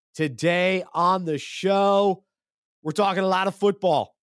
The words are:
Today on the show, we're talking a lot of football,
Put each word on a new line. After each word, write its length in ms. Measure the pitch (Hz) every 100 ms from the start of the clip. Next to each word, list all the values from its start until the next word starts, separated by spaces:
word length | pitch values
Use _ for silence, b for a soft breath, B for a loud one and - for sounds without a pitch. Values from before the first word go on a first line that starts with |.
| _
Today 680 | - 151 120 165 175 185 185 175
on 320 | 160 175 185 170
the 100 | 147
show, 880 | - - 185 196 196 196 202 185 _ _ _ _ _ _
we're 100 | 156
talking 320 | 156 196 190
a 40 | 190
lot 200 | 185 190
of 60 |
football, 600 | 185 202 196 185 147 101 _ _